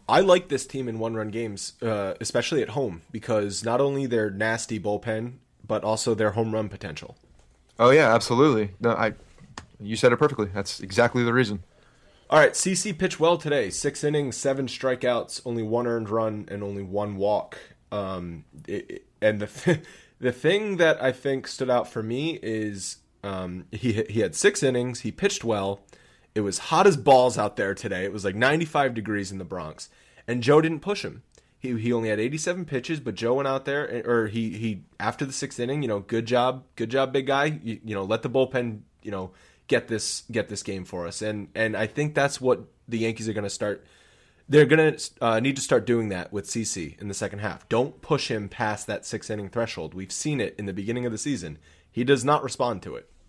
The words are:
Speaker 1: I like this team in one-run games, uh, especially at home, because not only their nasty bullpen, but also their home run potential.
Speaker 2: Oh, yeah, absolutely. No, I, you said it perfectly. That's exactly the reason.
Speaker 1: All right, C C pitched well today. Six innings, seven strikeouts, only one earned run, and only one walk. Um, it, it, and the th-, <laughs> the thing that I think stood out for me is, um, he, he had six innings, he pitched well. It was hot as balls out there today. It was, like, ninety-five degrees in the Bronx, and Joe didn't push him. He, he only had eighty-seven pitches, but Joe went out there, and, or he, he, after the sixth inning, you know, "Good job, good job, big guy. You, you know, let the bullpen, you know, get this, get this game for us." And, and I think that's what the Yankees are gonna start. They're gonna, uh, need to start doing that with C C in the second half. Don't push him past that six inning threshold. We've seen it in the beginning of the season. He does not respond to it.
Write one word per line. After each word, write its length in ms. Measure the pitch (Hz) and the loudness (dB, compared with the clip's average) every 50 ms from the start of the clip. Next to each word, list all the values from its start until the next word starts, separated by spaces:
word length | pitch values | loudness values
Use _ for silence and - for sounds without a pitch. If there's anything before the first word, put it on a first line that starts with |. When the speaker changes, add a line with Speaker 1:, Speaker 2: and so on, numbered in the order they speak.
| _ - | _ 2
Speaker 1:
I 120 | 113 151 | 4 6
like 280 | 190 196 180 180 180 - | 6 6 6 4 4 0
this 180 | 143 127 - | -4 -4 -4
team 220 | - - 131 131 120 | -6 -8 -6 -6 -6
in 100 | 113 110 | -4 -4
one-run 300 | 113 113 113 110 107 107 | -4 -4 -4 -4 -6 -6
games, 460 | 101 113 117 110 101 98 - - - _ - | -6 -6 -6 -6 -8 -8 -10 -12 -10 _ -4
uh, 320 | 117 110 104 101 95 92 - - | -2 -2 0 -2 -2 -4 -4 -6
especially 400 | - - 123 120 - 175 147 110 | -2 0 0 0 2 0 0 0
at 80 | - | 0
home, 320 | 107 - 135 113 87 80 - - - | -2 -2 -2 -2 -4 -8 -12 -12 -12
because 500 | 113 - - 113 107 101 101 98 92 - | -10 -4 0 0 0 0 0 -4 -4 -2
not 200 | 117 117 123 139 | 0 2 2 2
only 240 | 139 139 139 139 | 2 2 0 -2
their 240 | 123 120 113 107 104 | 0 0 0 0 0
nasty 500 | 95 98 107 110 113 113 - - 113 107 | -2 -2 0 0 0 -2 -4 -4 -6 -4
bullpen, 540 | 90 104 104 104 - 120 110 110 113 120 127 - _ _ _ _ - | -2 -2 -4 -2 -4 -4 -4 -4 -6 -8 -10 -14 _ _ _ _ -6
but 180 | - 107 107 - | -4 -2 -2 0
also 300 | 104 110 107 - 123 113 | 0 0 0 0 0 2
their 160 | 101 110 107 | 2 2 2
home 240 | 95 113 113 110 107 | 2 0 0 0 -2
run 160 | 110 107 101 | -2 -4 -4
potential. 480 | 104 98 - 98 - - - - - _ _ _ _ - _ _ _ _ _ _ _ - | -8 -10 -12 -12 -12 -12 -14 -16 -20 _ _ _ _ -20 _ _ _ _ _ _ _ 6
Speaker 2:
Oh, 120 | 113 123 | 8 8
yeah, 240 | 135 156 151 117 113 | 8 8 8 8 6
absolutely. 560 | 117 - - 131 135 143 156 131 110 107 101 92 - | 4 4 2 4 6 6 6 6 4 0 -2 -4 -2
No, 120 | 113 117 113 | 0 0 2
I, 200 | 80 110 107 107 - - - - - - - - - - - - - | 2 0 -2 -2 -6 -14 -20 -20 -20 -20 -20 -18 -18 -18 -18 -18 -14
you 180 | 107 101 113 | -10 -8 -2
said 140 | 113 - 127 | 4 4 4
it 60 | 120 | 6
perfectly. 300 | 117 151 147 139 117 107 | 6 4 2 2 0 -2
That's 340 | 95 92 101 98 - - - | -2 -2 -4 -6 -6 -8 -10
exactly 420 | - 92 95 107 117 120 - 123 120 | -10 -2 2 4 4 4 4 2 2
the 120 | 120 117 | 4 4
reason. 300 | 127 127 101 107 101 - - _ _ _ _ _ _ _ _ _ _ _ - | 2 2 2 -2 -6 -10 -14 _ _ _ _ _ _ _ _ _ _ _ 4
Speaker 1:
All 120 | - 156 | 6 8
right, 160 | 151 - - | 8 8 6
C 180 | - - 185 190 | 2 0 0 0
C 180 | 180 - 214 185 | 0 -2 -4 -2
pitched 280 | 156 190 185 - - | -2 -2 -2 0 2
well 180 | 156 165 175 165 | 4 4 4 2
today. 320 | - 156 147 139 113 95 | 0 0 0 0 0 -2
Six 320 | - - - 147 143 - - | -4 -4 -4 -4 -4 -2 -2
innings, 340 | 147 151 151 143 131 110 | 0 0 0 0 -2 -4
seven 300 | - - 139 135 135 139 | -2 -2 0 0 0 -2
strikeouts, 760 | 120 - - - 131 127 123 - 123 120 117 - - - - - | -6 -6 -4 -2 -2 -2 0 0 0 0 0 -2 -4 -10 -10 -8
only 180 | 127 117 117 110 | -6 -4 -4 -2
one 240 | 107 110 117 120 | 0 0 0 2
earned 220 | 120 117 117 113 104 | 0 0 -2 -2 0
run, 400 | 107 113 113 110 107 107 98 - | 0 0 0 0 -2 -4 -8 -8
and 100 | 98 101 | -8 -8
only 220 | 101 101 101 101 98 | -6 -6 -6 -8 -8
one 320 | 92 95 104 104 104 104 | -4 -4 -4 -2 -2 -2
walk. 420 | 95 98 104 107 95 - - - - - - - _ _ _ - | 0 0 2 2 0 0 -4 -12 -18 -20 -20 -20 _ _ _ -6
Um, 520 | 104 98 95 95 90 87 87 85 80 - _ - 73 - | -4 -4 -4 -6 -6 -8 -8 -10 -12 -16 _ -20 -18 -10
it, 240 | - 95 101 - - | -8 -8 -8 -8 -10
it, 140 | - - - _ _ _ - | -14 -16 -16 _ _ _ 2
and 160 | 110 107 104 | 2 2 2
the 80 | 104 | -2
th-, 380 | 104 - - - 185 170 156 - - - - | -8 -8 -2 2 2 2 2 0 -8 -20 -20
<laughs> 180 | - _ _ _ | -20 _ _ _
the 140 | - 127 120 | -2 -2 -2
thing 460 | - - 151 185 202 214 208 196 170 | 2 2 2 2 4 2 -2 2 4
that 220 | 175 160 156 - | 4 4 4 4
I 120 | - 131 127 | 2 0 0
think 340 | - - 139 135 135 127 | 0 -2 -2 -2 -2 -4
stood 240 | - - - 135 123 | -8 -8 -4 0 2
out 180 | 123 120 107 - | 2 2 2 0
for 140 | - 120 110 | -4 -6 -4
me 380 | 110 117 131 147 165 160 - - | -4 -4 -2 -2 -4 -4 -6 -6
is, 540 | 107 110 110 107 107 104 95 92 - - - _ _ _ _ - | -4 -4 -4 -4 -4 -6 -8 -10 -10 -12 -12 _ _ _ _ -10
um, 440 | 101 95 92 92 90 90 92 82 - | -8 -6 -6 -6 -8 -8 -10 -12 -12
he, 340 | - 107 123 123 107 107 107 - | -10 -4 -2 0 0 0 -2 -2
he 100 | 101 113 107 | 0 0 0
had 120 | 92 78 | 0 0
six 300 | - - 208 208 - - | 2 2 2 2 4 0
innings, 380 | 135 127 123 123 127 123 - - | 0 0 0 -2 -2 -6 -6 -8
he 100 | 113 - | -8 -6
pitched 320 | - 185 196 - - - | -2 -2 -2 -2 -2 -2
well. 380 | 117 110 104 98 98 101 - - _ - - _ _ _ _ _ _ _ | -2 -2 0 0 -2 -4 -6 -10 _ -20 -20 _ _ _ _ _ _ _
It 60 | 107 | -2
was 180 | 104 98 90 - | -2 -2 -4 -4
hot 300 | - - 160 165 196 202 | -2 0 2 6 6 6
as 80 | 185 | 6
balls 420 | 139 - 147 135 127 127 127 113 - | 6 6 8 8 8 8 6 4 2
out 160 | 107 104 - | 0 -2 -2
there 220 | - 107 98 98 | -2 -2 -2 -2
today. 260 | - - 110 98 90 95 | -4 -4 -4 -4 -2 -2
It 100 | 101 92 | -4 -4
was, 120 | 107 95 | -4 -4
like, 100 | 101 95 | -4 0
ninety-five 580 | 104 123 131 147 165 170 160 - 151 139 131 120 | 2 4 4 4 4 2 0 0 0 0 0 0
degrees 380 | 113 104 101 107 101 98 92 | -4 -4 -4 -4 -4 -4 -6
in 80 | 98 95 | -8 -10
the 60 | 92 | -10
Bronx, 440 | 78 90 90 80 78 76 - - - _ _ _ _ _ - - | -10 -8 -8 -8 -10 -12 -14 -18 -20 _ _ _ _ _ -14 -6
and 160 | - 120 123 113 | -4 -4 0 4
Joe 180 | 123 143 156 | 6 6 6
didn't 200 | 160 165 165 156 | 6 4 0 -4
push 240 | - 190 202 196 - | -4 -4 -4 -4 -6
him. 180 | - - - - _ _ - _ _ _ _ | -10 -12 -14 -20 _ _ -20 _ _ _ _
He, 180 | - 127 123 110 | -6 -4 -4 -2
he 140 | 107 120 120 | 0 0 0
only 160 | 117 113 110 | 0 0 0
had 100 | 107 104 | 0 0
eighty-seven 460 | 107 127 143 156 - 180 175 185 180 | 0 -2 -2 -2 -4 -4 -4 -4 -6
pitches, 340 | 151 147 131 120 - 165 151 | -4 -6 -6 -4 -4 -6 -6
but 160 | 127 117 101 | -6 -8 -6
Joe 200 | - 113 117 123 | -2 0 2 2
went 120 | 135 139 | 2 2
out 200 | 135 135 135 135 | 0 -2 -2 -2
there, 180 | 143 139 143 147 | -2 -2 -2 -2
and, 200 | - - 120 - | -4 -6 -6 0
or 220 | - 120 117 113 | 2 2 2 2
he, 240 | 107 104 117 113 110 | 2 -2 -2 -4 -4
he, 320 | 82 107 113 113 107 92 - _ _ - | -4 -4 -4 -4 -4 -4 -8 _ _ -4
after 260 | 98 113 120 - 147 | -4 -4 -2 -2 -6
the 80 | 135 131 | -6 -4
sixth 280 | - - 131 - - | -6 -8 -8 -6 -6
inning, 200 | 120 120 139 151 | -4 -4 -2 -2
you 60 | 147 | -2
know, 140 | 117 107 101 | -2 -2 -4
"Good 260 | 95 - 113 113 117 | -2 -2 -2 -2 0
job, 380 | 113 127 123 123 127 131 131 131 _ _ | 2 2 2 2 2 0 -4 -10 _ _
good 160 | - 117 110 | -8 -6 -2
job, 220 | 110 135 135 131 127 | 0 0 0 2 0
big 160 | 139 135 131 | -2 0 2
guy. 320 | 139 139 143 156 156 - - | 2 2 2 0 -2 -4 -6
You, 160 | 113 110 - - | -8 -10 -8 -8
you 100 | 110 107 | -6 -6
know, 80 | 98 95 | -4 -2
let 200 | 95 110 113 - | 0 -2 -2 -2
the 80 | 135 | 0
bullpen, 500 | 117 135 131 127 - 127 123 117 107 104 - _ _ _ | 2 2 2 2 2 -2 -2 -2 -6 -10 -14 _ _ _
you 120 | _ 110 101 | _ -8 -8
know, 180 | 95 92 92 - _ _ _ _ _ _ - | -6 -8 -8 -12 _ _ _ _ _ _ 0
get 200 | - 117 - - | 2 2 2 0
this, 340 | 117 107 - - - - - - | -2 -2 -2 -4 -6 -8 -10 -4
get 180 | 107 117 101 - | -2 -2 -2 -2
this 140 | 104 98 - | -6 -8 -6
game 220 | - 98 95 90 | -6 -8 -8 -8
for 240 | - - 90 87 85 | -8 -8 -8 -6 -8
us." 140 | 85 - 107 | -8 -6 -6
And, 260 | 107 107 104 101 - _ | -4 -4 -6 -8 -8 _
and 220 | - 113 110 107 | -2 -2 0 0
I 120 | 101 110 107 | -2 -2 -2
think 260 | - - 147 147 151 | -2 -2 -4 -2 0
that's 260 | 147 139 139 - - | 0 0 0 0 0
what 260 | 127 127 123 - - - _ _ _ | 2 2 2 2 0 -8 _ _ _
the 120 | - 117 113 | -8 -4 -2
Yankees 300 | 113 113 110 110 110 113 | 0 -2 -2 -2 -4 -4
are 40 | 107 | -4
gonna 180 | 104 101 101 | -4 -4 -4
start. 340 | - - 107 104 101 - - _ _ _ _ _ _ _ _ _ _ _ _ - | -6 -4 -4 -4 -4 -6 -8 _ _ _ _ _ _ _ _ _ _ _ _ 6
They're 180 | 135 151 151 | 8 8 8
gonna, 300 | 123 151 160 156 156 143 - - - - _ | 8 8 6 6 6 4 2 -6 -12 -6 _
uh, 200 | 135 117 113 110 | 0 2 2 2
need 160 | 120 139 139 | 2 0 -2
to 60 | 139 - | -2 0
start 240 | - 139 120 104 | 2 2 2 4
doing 240 | 120 120 117 113 107 | 2 2 2 2 0
that 220 | 98 90 87 - - | -4 -6 -6 -6 -8
with 160 | 104 95 - | -8 -8 -6
C 140 | - 117 110 | -6 -4 -4
C 340 | 101 - 98 85 73 - - | -4 -6 -6 -8 -10 -10 -12
in 80 | 101 101 | -10 -10
the 60 | 98 | -6
second 260 | - 110 98 104 101 | -6 -6 -6 -6 -6
half. 280 | 104 104 85 - - _ | -6 -6 -8 -8 -6 _
Don't 320 | - 113 127 147 - - | 0 0 0 0 -4 -10
push 300 | - - 156 135 - - | -4 -2 -2 -2 0 -2
him 180 | 120 107 104 98 | -4 -4 -6 -8
past 380 | - - 117 107 104 104 - | -6 -4 -2 -2 -2 -4 -6
that 180 | - 107 101 - | -8 -8 -8 -6
six 240 | - - 104 - - | -8 -8 -8 -8 -8
inning 200 | 110 104 101 95 | -8 -8 -8 -6
threshold. 440 | - 120 117 113 - - 82 76 78 | -4 -4 -4 -4 -6 -8 -10 -10 -10
We've 200 | 92 95 95 - | -10 -10 -8 -8
seen 280 | - - 156 151 135 | -6 -4 -4 -2 -2
it 140 | 107 - - | -4 -4 -6
in 100 | - 107 | -8 -8
the 60 | 98 95 | -8 -6
beginning 320 | 92 98 104 117 123 123 | -6 -6 -4 -4 -4 -4
of 60 | 123 | -4
the 80 | 113 107 | -6 -4
season. 400 | - 147 143 104 90 82 73 76 _ - - _ _ _ | -4 -4 -4 -4 -6 -10 -12 -14 _ -20 -20 _ _ _
He 140 | _ - 123 | _ -2 2
does 200 | 127 139 127 113 | 4 4 4 4
not 200 | 139 151 147 135 | 4 2 2 2
respond 380 | 131 - - 131 120 113 92 - | -4 -4 -2 0 0 0 -4 -6
to 120 | 92 65 | -10 -12
it. 160 | 60 - _ _ _ _ | -12 -14 _ _ _ _